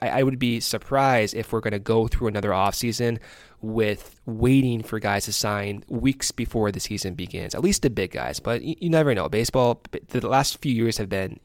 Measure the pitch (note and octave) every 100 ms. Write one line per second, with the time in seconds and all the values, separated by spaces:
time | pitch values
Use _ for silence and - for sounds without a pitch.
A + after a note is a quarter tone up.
0 | A#2+ B2+ C3+ C3 A#2+ A#2 - A2 - C#3
1 | C3+ B2 G#2+ A2 A2 A2+ A2 G#2 G2+ A2+
2 | A2 - A#2+ G#2 G2+ F#2+ G2 - A#2+ G#2+
3 | A#2+ A2+ - - - - A2 A2 G#2+ G#2
4 | - - - A2 B2 C3+ C3 A#2 A2 A2
5 | G#2 G2+ - G2+ G#2+ G#2 G2+ G2+ - B2
6 | B2+ C3+ - - A#2+ A#2 G#2 G2 - G#2
7 | F#2+ F2+ F2+ - - - F3 G3 D3 G#2+
8 | F#2 - B1 - - A#2 - D#3+ E3+ D#3+
9 | D3 A#2+ D#2 G#2+ A#2 C3+ B2 A#2 - -
10 | - B2+ A2 C3 C#3 - D3+ A#2 A2+ A2
11 | G2+ G2 F#2+ -